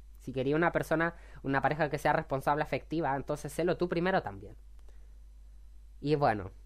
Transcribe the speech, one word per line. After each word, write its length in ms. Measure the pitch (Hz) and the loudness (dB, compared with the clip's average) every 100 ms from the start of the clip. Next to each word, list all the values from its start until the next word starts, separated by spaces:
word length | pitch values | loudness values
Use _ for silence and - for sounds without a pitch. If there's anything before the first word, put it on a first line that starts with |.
| - - | -18 -14
Si 140 | - | -6
quería 220 | 127 127 151 | 0 2 4
una 160 | 170 | 4
persona, 440 | 170 - 160 165 - - - | 4 2 2 2 -2 -14 -8
una 200 | 139 135 | 0 2
pareja 280 | 135 151 151 | 4 2 0
que 80 | 147 | 2
sea 160 | 151 | 2
responsable 480 | 156 - 135 151 151 | 2 2 0 2 0
afectiva, 540 | 151 135 - 156 147 139 | 0 -2 -2 -2 0 0
entonces 380 | - 151 147 | -2 -4 -4
sélo 240 | - 175 165 | 0 0 2
tú 100 | 175 | 0
primero 340 | 175 180 190 | 2 2 2
también. 360 | - 98 101 - - - - - - - - - - - - - - - | 0 -8 -14 -16 -18 -18 -18 -18 -18 -18 -18 -18 -18 -18 -18 -18 -18 -4
Y 140 | 143 147 | 0 4
bueno, 360 | 139 104 95 - | 4 4 -2 -12